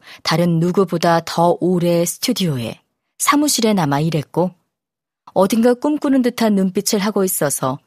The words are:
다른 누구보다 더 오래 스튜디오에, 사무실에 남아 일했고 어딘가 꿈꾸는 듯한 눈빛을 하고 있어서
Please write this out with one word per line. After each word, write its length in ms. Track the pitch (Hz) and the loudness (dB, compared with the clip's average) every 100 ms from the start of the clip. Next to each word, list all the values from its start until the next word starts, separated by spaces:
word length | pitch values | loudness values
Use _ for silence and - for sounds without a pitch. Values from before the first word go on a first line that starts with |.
| - - | -10 -12
다른 380 | - 160 175 165 | -4 0 2 2
누구보다 640 | 175 180 190 170 175 165 | 0 0 0 0 2 2
더 320 | 165 - 170 165 | 0 0 2 2
오래 440 | 175 175 175 170 | 0 0 0 0
스튜디오에, 760 | 175 - - 233 180 135 110 - _ _ _ - | -2 -4 -4 -2 -2 -4 -6 -10 _ _ _ -8
사무실에 540 | - 285 294 - 220 | -2 0 0 0 0
남아 280 | 202 147 139 | 0 0 0
일했고 540 | 160 160 - - 180 - _ _ _ _ _ _ - | -2 -4 -4 -4 -4 -6 _ _ _ _ _ _ -6
어딘가 420 | - 190 226 240 | 0 2 4 2
꿈꾸는 480 | 247 294 294 294 269 | 2 0 -2 0 2
듯한 320 | 240 240 226 | 0 0 0
눈빛을 460 | 196 190 185 196 214 | 2 0 -2 -2 -2
하고 240 | 202 208 | 0 0
있어서 540 | 190 - 147 - 135 135 | -2 0 -2 -2 -4 -6